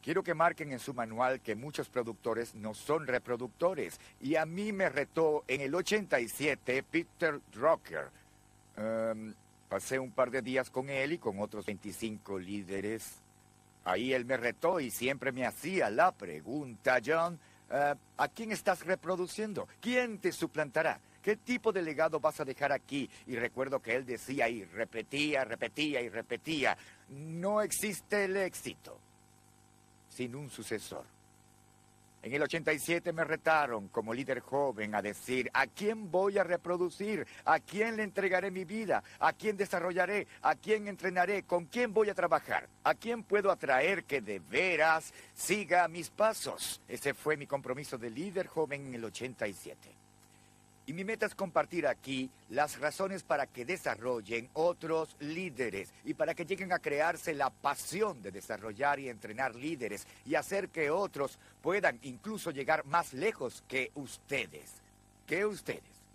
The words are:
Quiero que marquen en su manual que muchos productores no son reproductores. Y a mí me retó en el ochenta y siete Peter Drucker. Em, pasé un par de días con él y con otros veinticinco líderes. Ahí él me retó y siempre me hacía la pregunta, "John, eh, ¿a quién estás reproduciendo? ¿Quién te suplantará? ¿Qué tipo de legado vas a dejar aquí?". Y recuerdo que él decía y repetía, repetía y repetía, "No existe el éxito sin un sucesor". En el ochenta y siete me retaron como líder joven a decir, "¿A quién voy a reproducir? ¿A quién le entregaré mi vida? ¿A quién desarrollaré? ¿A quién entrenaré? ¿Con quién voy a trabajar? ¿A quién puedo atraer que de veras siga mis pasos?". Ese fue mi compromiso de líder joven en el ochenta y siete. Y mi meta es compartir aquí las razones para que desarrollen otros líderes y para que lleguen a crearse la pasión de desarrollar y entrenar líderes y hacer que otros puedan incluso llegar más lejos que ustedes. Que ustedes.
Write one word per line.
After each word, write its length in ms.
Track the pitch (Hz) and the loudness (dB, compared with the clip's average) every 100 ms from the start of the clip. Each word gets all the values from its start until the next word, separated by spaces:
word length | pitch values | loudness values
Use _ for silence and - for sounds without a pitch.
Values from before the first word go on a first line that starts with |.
Quiero 220 | - 175 | 0 0
que 100 | 190 | 0
marquen 380 | 160 170 - 147 | 4 4 2 -6
en 80 | 127 | -6
su 140 | - | -6
manual 480 | 123 113 110 127 131 | -4 -4 2 2 2
que 120 | - | -2
muchos 360 | 107 139 151 135 | -6 -4 -6 -4
productores 680 | 123 117 107 120 113 117 113 | -2 -4 -4 -2 -2 -2 -6
no 180 | 107 | -10
son 320 | 107 - 156 139 | -8 0 0 2
reproductores. 920 | 127 - 123 123 - 175 175 90 - - - | -2 0 -4 -4 0 2 2 -4 -6 -20 -8
Y 140 | 131 156 | 0 2
a 100 | 160 | 0
mí 260 | 175 208 | -2 -4
me 180 | 196 180 | 2 2
retó 540 | 135 135 - 160 151 - | 2 0 4 4 4 0
en 140 | 135 | -2
el 140 | 135 165 | 0 0
ochenta 440 | 185 214 190 139 | 2 0 4 2
y 100 | 117 | 2
siete 520 | - 147 131 - 127 | 0 0 0 0 0
Peter 600 | - 160 170 - 165 143 - | 0 -2 -2 0 0 0 -8
Drucker. 560 | 104 139 160 - 78 69 - - - - - - - | 2 4 4 0 -6 -6 -12 -20 -20 -20 -20 -18 -6
Em, 560 | 107 113 113 110 110 104 _ _ _ | -2 0 0 -2 -8 -14 _ _ _
pasé 320 | 98 - 131 | -4 0 -2
un 120 | 131 | -2
par 200 | - 123 | 2 2
de 100 | 131 | 2
días 280 | 120 131 127 | 0 0 0
con 200 | - 135 | -4 -2
él 240 | 139 135 | -2 -2
y 40 | 120 | -2
con 220 | 113 98 | -2 -2
otros 260 | 104 107 98 | -4 -4 -6
veinticinco 760 | 101 104 87 113 107 - 98 | -6 -8 -6 -6 -6 -6 -6
líderes. 760 | 90 101 92 98 101 110 - - - - - - - - | -4 -8 -4 -4 -4 -6 -8 -16 -20 -20 -20 -20 -20 -8
Ahí 300 | - 92 123 | 0 0 2
él 120 | 131 123 | 0 2
me 120 | 127 | 0
retó 420 | 120 110 165 185 | 0 2 2 2
y 120 | 127 | 0
siempre 400 | - 123 135 131 | -2 -2 0 -2
me 120 | 127 123 | 0 -2
hacía 440 | - 156 190 139 | -2 -2 2 2
la 220 | 113 180 | 6 4
pregunta, 880 | - 95 76 82 143 139 110 - 127 117 | 4 -8 -8 -6 -6 -6 -2 4 4 4
"John, 320 | 160 170 165 - - - | 2 2 -2 -14 -20 -4
eh, 260 | 135 143 143 - - | 2 2 0 -6 -2
¿a 100 | 147 | -2
quién 220 | - 220 | 0 -4
estás 340 | 214 - 180 160 | 0 2 0 2
reproduciendo? 800 | 185 165 185 180 - 214 170 92 - | -2 0 -2 -2 -2 -4 -4 -8 -6
¿Quién 400 | 220 247 247 202 | 0 2 2 0
te 120 | 180 | -2
suplantará? 680 | 151 160 151 147 156 160 90 - - | 0 -4 0 0 2 2 0 -8 -6
¿Qué 160 | - 214 | -2 0
tipo 340 | - 247 220 | 0 0 2
de 120 | 196 | 2
legado 360 | 165 143 160 156 | 0 2 2 4
vas 200 | 156 - | 0 0
a 60 | 139 | -4
dejar 260 | 131 143 | 0 2
aquí?". 380 | 135 - 139 127 - - | 2 0 -4 -4 -8 -6
Y 80 | 120 | -2
recuerdo 460 | 120 117 135 135 | -2 0 0 0
que 140 | - 120 | 0 -2
él 100 | 127 | 0
decía 440 | 117 - 139 117 | -6 -4 2 2
y 160 | 117 92 | 0 -8
repetía, 800 | 92 113 113 107 139 151 143 123 | -4 -4 -4 -4 0 2 2 0
repetía 560 | 113 117 104 151 135 | -2 -4 -2 0 0
y 80 | 120 | -2
repetía, 680 | 107 113 120 - 160 123 87 - - - | -6 -4 -6 -2 2 2 0 -6 -20 -18
"No 520 | 139 156 165 185 214 | -12 -10 -4 0 2
existe 640 | 214 - 214 185 - 208 196 | 0 0 -2 -4 -2 0 2
el 120 | 190 | 0
éxito 600 | 185 - - 87 - - - _ _ - - _ _ _ _ _ _ | -2 -4 -10 -10 -14 -18 -20 _ _ -20 -20 _ _ _ _ _ _
sin 260 | - 127 127 | -8 -6 -6
un 140 | 143 | -10
sucesor". 560 | - 110 110 - 71 - _ _ _ _ _ _ _ _ _ _ _ | -12 -6 -6 -6 -12 -12 _ _ _ _ _ _ _ _ _ _ _
En 120 | 113 | -4
el 80 | 139 | 0
ochenta 320 | 151 165 156 | 0 0 0
y 60 | 156 | 0
siete 340 | - 170 175 | 2 0 0
me 100 | 165 | -2
retaron 640 | 156 156 - 160 143 113 98 | 0 2 4 4 4 -2 -2
como 220 | - 110 | -4 -2
líder 280 | 117 135 127 | -4 -2 -4
joven 560 | - 135 139 107 107 107 | 0 0 0 0 -2 0
a 60 | |
decir, 440 | 101 101 - 127 117 | -2 -4 -2 -2 2
"¿A 140 | 123 135 | 2 0
quién 420 | - 208 220 202 | 0 -2 -2 0
voy 300 | 175 196 196 | 2 2 2
a 40 | |
reproducir? 840 | 180 175 170 175 180 - 202 202 127 - - | 2 0 0 0 -2 -2 -4 -2 -4 -6 2
¿A 140 | 156 | 2
quién 380 | - 190 226 220 | 2 -2 0 0
le 40 | |
entregaré 480 | 208 170 190 180 190 | -2 0 2 2 0
mi 160 | 185 175 | -4 -6
vida? 380 | 214 208 120 - - | -6 0 0 0 2
¿A 120 | 156 | 2
quién 240 | 156 208 202 | 2 -2 0
desarrollaré? 720 | 196 185 175 180 180 202 170 - | 0 0 0 2 2 2 -4 0
¿A 140 | - 156 | 0 0
quién 320 | 180 214 208 | 2 0 0
entrenaré? 560 | 190 185 180 180 202 | -4 -2 2 2 2
¿Con 220 | - 175 170 | 2 0 0
quién 280 | 240 240 | -2 2
voy 160 | 208 214 | 4 2
a 60 | 190 | 2
trabajar? 520 | 175 156 - 101 - - | 4 4 2 -2 -2 -2
¿A 120 | - 160 | 2 2
quién 260 | 233 233 | 0 -4
puedo 300 | - 208 196 | 2 2 4
atraer 540 | 170 143 131 156 190 - | 2 4 4 6 2 0
que 160 | 139 | -2
de 180 | 104 98 | -2 -6
veras 760 | 80 117 185 165 156 160 - - - - | 0 2 2 4 6 4 0 -16 -20 -10
siga 520 | - 208 175 175 170 | -2 -2 4 4 4
mis 220 | 170 160 | 0 -10
pasos?". 720 | - 214 220 139 92 - - - | 2 2 2 -6 -6 -6 -8 -10
Ese 260 | 120 143 | -4 -2
fue 240 | - 151 151 | -2 -2 -2
mi 80 | 143 | -2
compromiso 500 | 143 131 127 147 127 | -4 -2 -6 -4 -6
de 140 | 117 | -6
líder 380 | 113 190 185 175 | -6 -4 -4 -4
joven 400 | - 151 139 139 | -2 -2 -2 -6
en 80 | 123 | -8
el 100 | 113 | -8
ochenta 420 | - 123 117 110 | -6 -8 -4 -4
y 60 | |
siete. 380 | 92 - - - - - - - - - - - - - | -4 -14 -16 -20 -20 -20 -20 -20 -20 -20 -20 -20 -20 -10
Y 60 | |
mi 100 | 160 | -6
meta 220 | 196 220 208 | -4 0 -2
es 80 | |
compartir 540 | - 190 160 151 175 151 | -2 0 2 2 2 2
aquí 420 | 117 - 135 131 - - | 0 -2 -4 -4 -8 -6
las 280 | 127 147 123 | 0 0 2
razones 440 | 147 - 190 190 | -2 0 -4 -4
para 240 | - 151 131 | 0 0 0
que 180 | - 123 | -6 -4
desarrollen 840 | 180 147 107 120 120 98 117 120 | -2 -2 -2 -2 -4 -2 -4 -4
otros 600 | 151 170 170 160 160 156 - | 0 2 2 -2 -2 -2 -6
líderes 720 | 147 160 185 123 120 98 90 - | -8 -4 -6 -2 -2 -2 -8 -12
y 100 | - | -8
para 220 | 151 156 160 | 0 0 0
que 100 | 170 | -4
lleguen 260 | 190 185 | -4 -2
a 60 | 175 | -2
crearse 560 | 156 143 156 165 - | 0 2 2 0 -4
la 160 | 143 135 | 0 0
pasión 720 | - 139 143 - 175 214 147 | 0 -2 -2 -4 0 0 -2
de 80 | 98 | -10
desarrollar 720 | 95 - 107 110 104 143 143 | -10 -8 -8 -6 0 2 2
y 100 | 135 | -2
entrenar 460 | 113 107 107 131 117 | -8 -10 -2 -2 -2
líderes 500 | 147 156 113 101 - - - | -6 -4 -4 -6 -10 -16 -2
y 80 | 151 | 0
hacer 340 | 135 196 185 | 0 -2 -2
que 220 | 160 147 | -2 0
otros 480 | 165 196 143 139 - - - | 2 -2 -2 -4 -4 -20 -6
puedan 340 | 147 196 175 120 | 0 2 2 0
incluso 480 | 139 120 214 214 170 | -10 -10 -8 -6 -4
llegar 340 | 139 135 156 143 | -4 2 0 2
más 280 | 165 170 | 0 0
lejos 500 | 131 196 214 127 - - | -2 -2 -2 -6 -8 -6
que 220 | 127 127 - | -4 -4 -6
ustedes. 800 | 131 - - 139 95 76 73 - - - - _ - | -12 -12 -4 -4 -4 -10 -18 -20 -20 -20 -20 _ -4
Que 180 | 165 | -2
ustedes. 380 | 208 196 - 117 - - - | 0 -4 -6 -8 -8 -20 -20